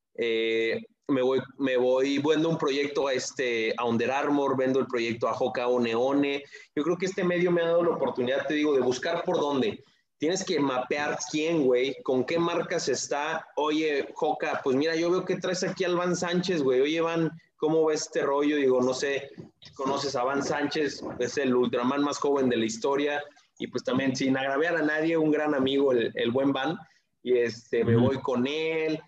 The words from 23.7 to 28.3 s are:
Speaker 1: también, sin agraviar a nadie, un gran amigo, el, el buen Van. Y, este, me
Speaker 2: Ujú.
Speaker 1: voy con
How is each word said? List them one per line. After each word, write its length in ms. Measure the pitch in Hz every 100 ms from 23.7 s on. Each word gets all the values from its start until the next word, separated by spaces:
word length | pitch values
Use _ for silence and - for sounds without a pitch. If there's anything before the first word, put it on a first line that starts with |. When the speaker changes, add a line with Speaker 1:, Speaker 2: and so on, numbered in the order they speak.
| 123
Speaker 1:
también, 320 | - 127 135 131
sin 200 | 135 131
agraviar 380 | 135 139 165 170
a 60 |
nadie, 360 | 151 156 160 165
un 140 | 156
gran 220 | 151 151
amigo, 380 | 143 131 139 139
el, 200 | 123 113 -
el 160 | 117
buen 200 | 123 139
Van. 260 | 135 135 180 - _ _ _
Y, 160 | 123 123
este, 460 | 120 110 - 123 117
me 100 | 113
Speaker 2:
Ujú. 100 | 120
Speaker 1:
voy 140 | -
con 260 | -